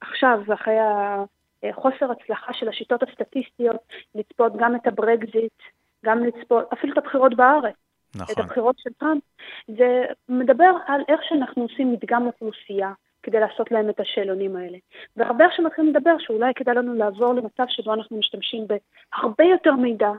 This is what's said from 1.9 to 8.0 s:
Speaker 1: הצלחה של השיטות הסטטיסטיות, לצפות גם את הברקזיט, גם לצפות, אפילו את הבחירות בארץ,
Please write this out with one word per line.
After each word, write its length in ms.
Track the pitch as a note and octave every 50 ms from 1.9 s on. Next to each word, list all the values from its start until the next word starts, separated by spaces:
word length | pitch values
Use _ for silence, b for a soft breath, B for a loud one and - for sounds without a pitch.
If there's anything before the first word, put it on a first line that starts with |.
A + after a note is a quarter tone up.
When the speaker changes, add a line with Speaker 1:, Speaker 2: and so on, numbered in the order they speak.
| C4 - C#4+ B3
Speaker 1:
הצלחה 420 | A#3 A#3+ - - G#3+ - - - A#3+
של 160 | - B3+ A3+
השיטות 340 | - - - - B3 A#3 B3+
הסטטיסטיות, 720 | - - - G#3+ - - C4+ B3 - _ - A#3+ A#3 A#3 A#3 - B B B B B -
לצפות 380 | G#3+ G#3+ _ - - A#3 A#3 G#3 A3
גם 180 | A#3 A#3+ A#3+
את 120 | A#3+ - A#3+
הברקזיט, 760 | G#3 - A3 A3 A#3 A3+ G#3+ G#3+ - A3 A3+ A3+ _ _ - - _ _ _ _ _ _ -
גם 180 | A3+ A3+ A#3 A#3+
לצפות, 420 | A#3+ A#3 A#3 - - A#3+ A3+ - - C4
אפילו 200 | - - C#4+ -
את 40 | D#4
הבחירות 380 | C#4+ - - C4+ B3+ C4 B3
בארץ, 400 | A3+ B3 C4 D4 D4+ B3+ G#3+ - _ _ _ _ _